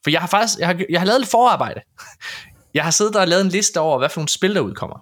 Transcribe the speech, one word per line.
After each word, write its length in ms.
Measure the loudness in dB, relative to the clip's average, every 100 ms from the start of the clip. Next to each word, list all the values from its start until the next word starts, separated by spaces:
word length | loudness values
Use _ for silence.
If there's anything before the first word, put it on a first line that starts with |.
For 60 | -2
jeg 100 | 0
har 60 | 2
faktisk, 320 | 0 0 -2
jeg 80 | -2
har, 120 | -2 -2
jeg 100 | 0
har 60 | 2
lavet 160 | 0
lidt 100 | 2
forarbejde. 500 | 4 4 2 -2 -8 -14 -20 -20 -18 -16 -16 -18 -20 _
Jeg 100 | -2
har 80 | 0
siddet 240 | 0 2 2
og 120 | 2
lavet 140 | 2
en 80 | 2
liste 300 | 0 0 0
over, 180 | 0 0
hvad 120 | 0
for 100 | -2
nogle 80 | -4
spil, 260 | -2 -2 -2
der 60 |
udkommer. 340 | -2 -6 -10 -12